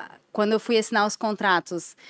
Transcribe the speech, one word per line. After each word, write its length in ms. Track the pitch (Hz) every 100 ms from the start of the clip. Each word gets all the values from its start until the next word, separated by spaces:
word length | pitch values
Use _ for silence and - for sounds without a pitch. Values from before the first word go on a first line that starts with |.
| - - _
Quando 220 | - 208
eu 60 | 220
fui 180 | - 220
assinar 280 | 214 220 208
os 120 | -
contratos, 800 | 220 202 202 175 - 175 - -